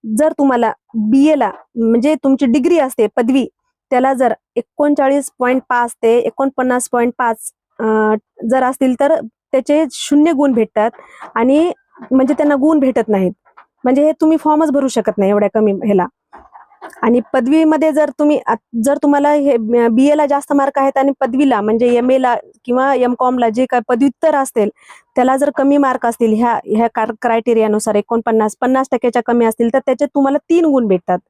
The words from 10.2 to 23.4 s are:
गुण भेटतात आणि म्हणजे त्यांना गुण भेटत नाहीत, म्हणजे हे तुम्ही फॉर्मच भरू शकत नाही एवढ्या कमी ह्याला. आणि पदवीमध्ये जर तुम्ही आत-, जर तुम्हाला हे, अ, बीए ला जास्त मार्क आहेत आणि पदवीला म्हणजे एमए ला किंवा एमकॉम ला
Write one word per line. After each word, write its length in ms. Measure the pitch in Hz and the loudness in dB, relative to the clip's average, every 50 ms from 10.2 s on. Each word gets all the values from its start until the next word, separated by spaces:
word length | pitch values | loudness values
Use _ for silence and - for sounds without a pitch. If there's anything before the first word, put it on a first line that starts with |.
| 294 339 330 | 4 2 2
गुण 200 | 262 294 277 254 | 0 0 0 2
भेटतात 380 | 240 220 214 _ 214 208 233 - - - - - - - - - | 0 -2 -2 _ -2 -2 -2 -4 -8 -20 -20 -20 -20 -20 -10 -4
आणि 380 | 226 233 254 277 302 330 359 - _ _ _ _ - 247 - | -2 0 2 2 2 2 0 -2 _ _ _ _ -20 -10 -2
म्हणजे 240 | 262 262 262 240 294 | 0 0 2 0 0
त्यांना 200 | - - 294 294 | 0 0 0 0
गुण 240 | 277 254 311 320 302 | 2 2 2 2 2
भेटत 300 | 269 262 226 247 226 - | 2 0 0 0 -2 0
नाहीत, 240 | 214 196 185 180 - _ _ _ _ - - _ _ _ _ | 0 0 0 -2 -4 _ _ _ _ -20 -20 _ _ _ _
म्हणजे 200 | 254 262 262 294 | 0 2 2 2
हे 80 | 311 311 | 2 0
तुम्ही 240 | _ 330 311 320 | _ 0 2 2
फॉर्मच 340 | 311 - 311 302 302 320 302 | 2 2 0 2 2 0 0
भरू 180 | 262 285 269 262 | 0 0 -2 0
शकत 300 | - 240 202 - 202 - | -2 -2 -2 -2 -2 0
नाही 120 | 202 190 | 0 0
एवढ्या 180 | 208 208 202 196 _ | 2 2 0 0 _
कमी 180 | 220 214 214 196 | 0 0 0 0
ह्याला. 340 | 190 - 214 202 190 175 - _ _ _ _ - - - _ _ - - _ _ _ - - - - - | -2 -2 0 0 0 0 -2 _ _ _ _ -20 -20 -20 _ _ -20 -20 _ _ _ -20 -20 -12 -6 -2
आणि 180 | 226 240 247 233 - - | 0 0 0 -2 -2 -4
पदवीमध्ये 600 | 262 240 247 285 320 320 311 311 302 311 311 294 | -4 0 2 2 2 2 2 2 2 0 0 2
जर 160 | 294 302 294 | 0 -2 -2
तुम्ही 320 | 254 _ 294 294 302 247 - | -2 _ 0 0 0 0 -2
आत-, 360 | - 226 233 _ _ - 233 220 | -4 -4 -4 _ _ -6 -2 -2
जर 120 | 277 285 | 0 -2
तुम्हाला 360 | 294 - 285 285 285 285 294 294 | 0 0 0 0 2 2 2 0
हे, 200 | 294 277 277 269 | 2 2 2 0
अ, 360 | 240 220 214 233 240 233 233 | 0 0 0 0 2 2 2
बीए 260 | 226 220 262 285 294 | 2 2 4 4 4
ला 120 | 302 302 | 2 2
जास्त 260 | 277 285 277 285 - 294 | 0 0 -2 -2 -2 0
मार्क 260 | 285 277 277 - 277 | 0 0 0 0 0
आहेत 180 | 269 269 - | -2 0 0
आणि 160 | 269 269 277 269 _ | 0 0 0 0 _
पदवीला 400 | 269 247 226 262 294 277 254 208 | -4 -2 0 0 2 2 2 0
म्हणजे 260 | 202 214 220 233 240 | 0 -2 0 0 2
एमए 320 | 240 240 240 240 254 262 269 | 2 2 0 2 2 0 2
ला 180 | 254 247 240 - - - _ _ _ | 2 0 -2 -4 -6 -14 _ _ _
किंवा 300 | - 240 254 262 277 277 | -4 -2 0 0 0 0
एमकॉम 440 | 247 247 247 247 - 262 254 254 | 0 0 -2 -2 0 -2 -2 0
ला 100 | 247 | 0